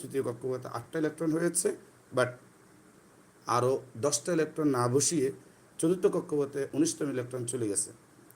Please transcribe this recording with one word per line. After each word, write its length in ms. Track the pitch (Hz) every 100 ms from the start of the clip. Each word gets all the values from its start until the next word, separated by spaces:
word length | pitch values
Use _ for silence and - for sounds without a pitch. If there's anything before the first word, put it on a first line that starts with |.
তৃতীয় 220 | 127 135 123
কক্ষপথে 400 | 120 127 127 127 120
আটটা 200 | - 165
ইলেকট্রন 260 | 156 156 165 160
হয়েছে, 300 | 170 170 202 - - - - 127
but 120 | 123 - - - - - - - - - - - - 120
আরও 160 | 123 135 - 117 143
দশটা 240 | 143 - 160
ইলেকট্রন 300 | 156 - 151 127
না 60 | 123
বসিয়ে 340 | 135 - 165 98 - - - - -
চতুর্থ 260 | 160 185 196 120
কক্ষপথে 460 | - 147 139 139 135 135
উনিশতম 300 | 160 - 147 127
ইলেকট্রন 280 | 123 127 117
চলে 200 | 127 107
গেছে। 180 | 95 - - - - -